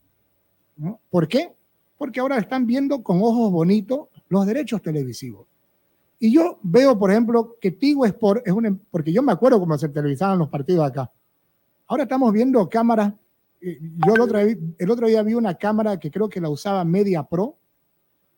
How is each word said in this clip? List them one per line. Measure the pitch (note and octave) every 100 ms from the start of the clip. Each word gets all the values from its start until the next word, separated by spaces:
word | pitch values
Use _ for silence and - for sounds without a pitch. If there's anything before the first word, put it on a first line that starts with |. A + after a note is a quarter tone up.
| _ _ _ _ _ _ _ -
¿no? | D#3 A3+ _
¿Por | F3+ D#3
qué? | B3+ F4 _ _ _ _ -
Porque | C#4+ A#3
ahora | C4 C4+
están | - C4 A#3
viendo | B3+ C#4 C#4
con | G#3 F3+
ojos | A#3 A#3 A3
bonitos | F3 E3 G#3+ F#3+ C4+ - _ -
los | F#3+ G3
derechos | B3 B3 G3+
televisivos. | E3+ D3+ C3 A#2 C3 G2+ _ _ _ _ _ _ _ _
Y | A3
yo | C#4+ E4+ -
veo, | F3+ G3+ C4+ A3
por | G3
ejemplo, | G#3 A#3 A#3 A3+ -
que | G3
Tigo | D#3+ C#4 C#4+ A#3
Sport | - G#3 G#3 A3+
es |
una | G3 A3+
em-, | F#3+ _
porque | E3+ D#3
yo | F#3
me | C#4
acuerdo | F3+ B3+ A#3
cómo | F3 D3+
se | D#3
televisaban | D3 D3 C#3 G3 F#3+
los | D3+
partidos | D3 C3+ F3+ D3
acá. | C3 B2 _ _ _ _ _ _ _ -
Ahora | B3+
estamos | B3 C4 B3
viendo | G#3 B3+ B3 F3
cámaras, | A3+ A#3 A3 G#3 G#3 _ _ _ _
eh, | F3+ D3 D#3+ E3 F3+
yo | A3
el |
otro | A#3+ G#3+
día | G#3
vi, | G#3+ E3 -
el | F3+
otro | A#3+ A3+
día | A3
vi | G#3+ A#3
una | A3 E3+
cámara | G#3 G#3+ G#3+ F#3+
que | D3+
creo | C3+ G#3+
que | F#3
la | E3
usaba | D3 G3+ G3
Media | E3 F#3 G3+ E3+
Pro. | C3 E3+ A#3 - _ _ _ _ _ _ _